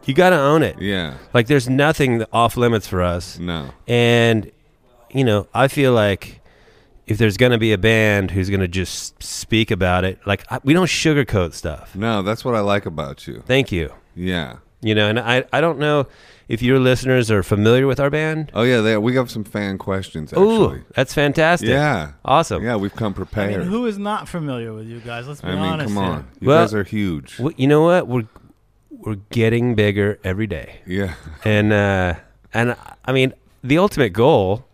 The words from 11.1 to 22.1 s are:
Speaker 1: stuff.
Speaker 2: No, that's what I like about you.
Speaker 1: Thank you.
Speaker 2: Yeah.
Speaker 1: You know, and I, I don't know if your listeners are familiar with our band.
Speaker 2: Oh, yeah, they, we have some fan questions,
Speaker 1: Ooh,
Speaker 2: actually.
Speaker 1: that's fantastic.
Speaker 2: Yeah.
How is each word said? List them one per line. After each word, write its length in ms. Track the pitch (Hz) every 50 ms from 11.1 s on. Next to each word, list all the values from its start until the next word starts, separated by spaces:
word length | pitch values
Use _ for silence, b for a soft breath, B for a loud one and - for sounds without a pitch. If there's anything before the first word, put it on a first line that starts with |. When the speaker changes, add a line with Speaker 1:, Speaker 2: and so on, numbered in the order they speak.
| 156 143 135 - - 107 90 82 -
Speaker 1:
stuff. 400 | - - 85 78 76 - - -
Speaker 2:
No, 280 | 92 101 113 117 104 95
that's 220 | 95 110 110 -
what 100 | 131 120
I 60 | 110
like 260 | 101 101 101 101 98
about 400 | 98 82 73 78 69 71 - - -
you. 140 | 64 57 60
Speaker 1:
Thank 240 | - 127 135 131 - 101
you. 200 | 87 80 71 - - _ _ _
Speaker 2:
Yeah. 420 | 85 87 92 92 87 78 65 60 62 _ _ _ _
Speaker 1:
You 140 | - 110 107
know, 140 | 107 107 104
and 100 | 110 117
I, 260 | 117 110 120 127 131 - -
I 80 | 139
don't 180 | 151 170 160 127
know 280 | 147 151 151 147 135 b b b b b b b b b
if 140 | 127 113 120
your 160 | 123 131 135
listeners 500 | 127 127 127 117 - 131 131 127 120 107
are 120 | 110 101 90
familiar 440 | - 107 101 104 110 117 127 135
with 140 | 139 127 -
our 80 | 139 143
band. 400 | 139 151 156 156 156 156 156 147 -
Speaker 2:
Oh, 80 | - 117
yeah, 180 | 123 127 120
they, 160 | 107 110 113
we 180 | 107 104 120 123
have 140 | 131 127 117
some 140 | - 117 104
fan 320 | - - 107 104 101 95
questions, 560 | 92 - - 98 98 95 - - 82 78 - -
Speaker 1:
Ooh, 320 | - 190 214 226 226 185 123
Speaker 2:
actually. 120 | - 65 - _ -
Speaker 1:
that's 180 | - 135 - -
fantastic. 560 | - 147 147 139 - 156 160 175 - 98 110
Speaker 2:
Yeah. 440 | 123 139 147 151 135 98 78 73